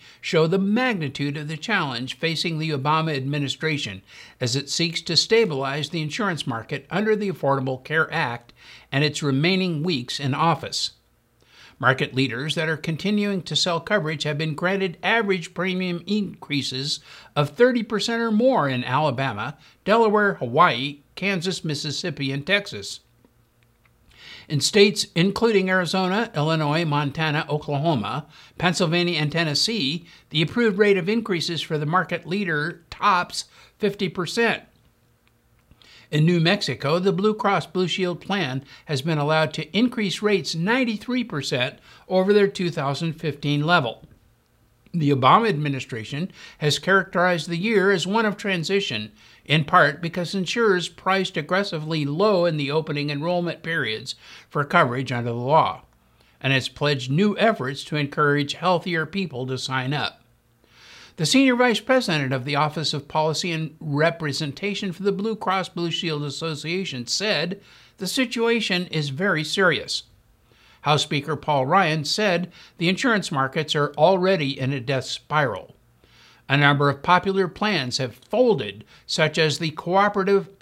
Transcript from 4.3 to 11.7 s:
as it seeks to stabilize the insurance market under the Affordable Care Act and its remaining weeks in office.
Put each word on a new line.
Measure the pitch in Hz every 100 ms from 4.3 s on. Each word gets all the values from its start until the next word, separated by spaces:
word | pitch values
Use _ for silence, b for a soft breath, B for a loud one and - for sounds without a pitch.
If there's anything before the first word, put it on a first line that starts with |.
| B
as | 123
it | 127 -
seeks | - 175 165
to | - 165
stabilize | - 226 214 139 135 143 147
the | 175
insurance | 151 147 202 160 -
market | 113 110 143 -
under | 170 214 214
the | 202
Affordable | 151 139 135 131 127
Care | - 156 156
Act | 156 143 120 - - B B B
and | 135
its | 151 147
remaining | 151 135 160 190 185 143
weeks | 170 151 123 -
in | 139
office. | 143 160 156 104 - - - _ _ _ _ B B B